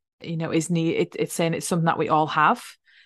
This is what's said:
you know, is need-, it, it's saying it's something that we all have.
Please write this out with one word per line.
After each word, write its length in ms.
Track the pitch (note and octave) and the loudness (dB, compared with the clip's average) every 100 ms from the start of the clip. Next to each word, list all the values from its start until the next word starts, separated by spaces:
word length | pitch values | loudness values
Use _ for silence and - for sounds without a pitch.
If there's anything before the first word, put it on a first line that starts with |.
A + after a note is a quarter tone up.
| _ _ | _ _
you 160 | - E3 | -10 -6
know, 140 | E3 | -2
is 180 | E3 D#3 | -2 0
need-, 260 | E3+ E3 - | 0 2 0
it, 200 | E3+ - | -2 -2
it's 160 | E3 | -4
saying 180 | - E3 | 0 0
it's 160 | E3 - | 0 -2
something 160 | F3 | 0
that 140 | E3 - | 0 0
we 100 | D#3+ | 2
all 200 | D3+ D#3 | 2 2
have. 340 | D#3+ D3+ A#3 - - _ _ | 2 2 2 -4 -20 _ _